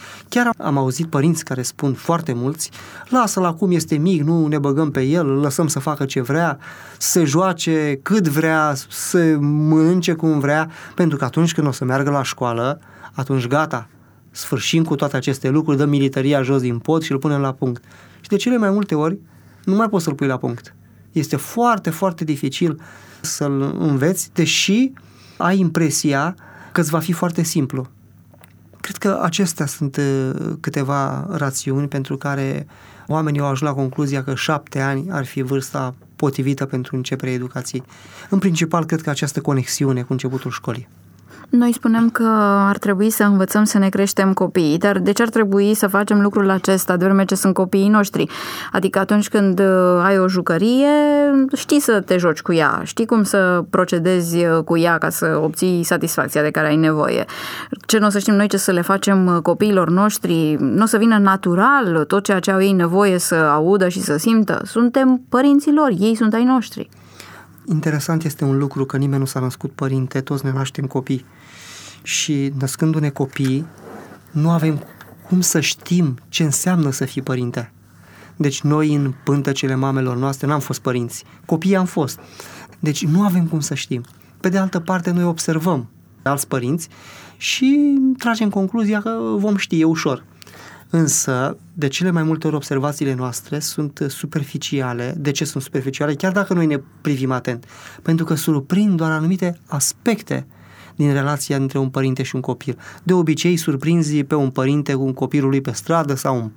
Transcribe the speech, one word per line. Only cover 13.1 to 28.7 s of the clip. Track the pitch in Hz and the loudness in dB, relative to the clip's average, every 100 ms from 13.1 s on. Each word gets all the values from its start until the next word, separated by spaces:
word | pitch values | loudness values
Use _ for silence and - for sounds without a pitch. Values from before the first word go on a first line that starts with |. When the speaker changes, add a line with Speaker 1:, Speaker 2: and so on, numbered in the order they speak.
Speaker 1:
atunci | - 131 135 120 | -8 -4 -2 0
gata, | 143 156 123 110 _ _ _ _ | 0 0 -4 -10 _ _ _ _
sfârșim | - - 131 - 165 | -14 -6 -4 0 0
cu | 160 143 | 0 -2
toate | 143 135 | -2 -2
aceste | 135 131 135 | -4 -4 0
lucruri, | 147 156 139 | 0 2 0
dăm | 147 | 2
militaria | 143 135 135 135 143 | 2 0 0 0 0
jos | 127 139 | 2 0
din | 127 120 | 0 -4
pod | - 160 | -2 -2
și | 160 | 0
îl | 135 | -2
punem | 156 143 | -2 -2
la | 135 | -2
punct.” | 131 135 120 - - - - | -4 -6 -6 -12 -20 -20 -16
Și | - | -4
de | 196 | -2
cele | 247 247 | 0 0
mai | 208 | 2
multe | 202 202 151 | 0 0 0
ori | 156 196 - - - - | -2 -4 -10 -20 -20 -8
nu | - 196 | -2 0
mai | 220 | 2
poți | 202 | 0
să-l | 165 | -2
pui | 139 139 | -2 -2
la | 127 | -2
punct. | 123 117 - - - - - | -4 -8 -12 -20 -20 -20 -8
Este | 160 135 139 | -4 -2 -4
foarte, | - 226 240 220 180 | -4 0 0 0 -2
foarte | 165 190 170 | -2 -2 -2
dificil | 156 139 135 135 170 151 - - - - | -4 -4 -4 -2 -2 -2 -12 -20 -20 -14
să-l | - - 147 139 139 - | -10 -4 -2 -2 -2 -2
înveți, | 165 135 151 190 - | 0 2 0 0 -4
deși | - 160 - - 214 262 - - - - - | -2 0 0 2 2 2 -2 -20 -20 -18 -4
ai | 175 196 | 0 2
impresia | 175 165 160 - 151 139 156 190 - - - | 2 2 0 0 0 0 -2 -6 -16 -20 -6
că | - | -2
îți | 160 | 0
va | 160 | 0
fi | 165 | -2
foarte | 170 180 165 | -2 -2 -2
simplu. | 165 - 131 131 131 _ - - - - - _ - | -2 -2 -2 -4 -8 _ -20 -20 -20 -20 -20 _ -20